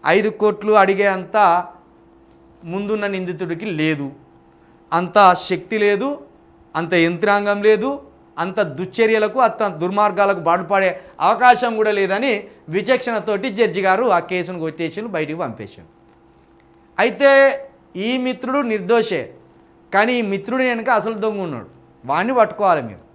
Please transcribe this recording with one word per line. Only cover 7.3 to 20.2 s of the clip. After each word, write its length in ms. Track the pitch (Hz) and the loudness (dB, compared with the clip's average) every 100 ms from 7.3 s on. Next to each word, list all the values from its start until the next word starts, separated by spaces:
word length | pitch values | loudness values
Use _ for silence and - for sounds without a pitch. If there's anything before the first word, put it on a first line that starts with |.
| 202 202 202 | 2 2 2
లేదు, 400 | 208 214 254 277 - - _ - | 2 2 0 -6 -12 -20 _ -8
అంత 220 | 175 190 | -6 -2
దుశ్చర్యలకు, 800 | 175 139 180 - 220 220 214 247 | -4 -4 -8 0 2 2 0 2
అంత 260 | 233 - 208 | 0 2 -4
దుర్మార్గాలకు 760 | 156 175 202 208 185 196 185 | -4 -4 0 0 2 0 2
బాడుపడే 600 | 160 175 175 196 190 - - - | 0 0 0 0 0 -4 -14 -2
అవకాశం 560 | 170 226 247 247 240 220 | 0 4 6 6 2 0
కూడా 140 | 214 | 0
లేదని" 540 | 202 190 196 269 208 202 - - | 0 0 0 -2 -2 -6 -20 -6
విచక్షణతోటి 800 | 175 208 254 247 220 202 202 254 | -4 0 0 0 -4 -2 -4 -4
జడ్జి 320 | 202 214 170 | 0 0 2
గారు 240 | 190 190 | 0 2
ఆ 140 | 247 175 | 2 0
కేసును 400 | 170 185 175 180 | 0 -6 -4 -6
కొట్టేసిండు, 500 | 160 151 165 196 226 | -8 -6 -8 -6 -8
బయటికి 300 | 170 147 160 | -6 -6 -6
పంపేసిండు. 500 | 147 110 101 - 82 _ _ _ _ _ _ _ _ _ _ - | -8 -10 -16 -18 -20 _ _ _ _ _ _ _ _ _ _ -2
అయితే 640 | 226 185 277 277 269 269 - _ _ 180 | -2 4 4 6 4 2 -12 _ _ -8
ఈ 220 | 220 254 | -4 -2
మిత్రుడు 400 | 254 254 247 277 | -4 -6 -4 -2
నిర్దోషే, 760 | 247 214 180 233 220 170 113 - _ _ _ _ _ | -2 -4 0 0 0 -4 -6 -16 _ _ _ _ _
కానీ 200 | 190 226 | 0 2
ఈ 80 | 247 | 0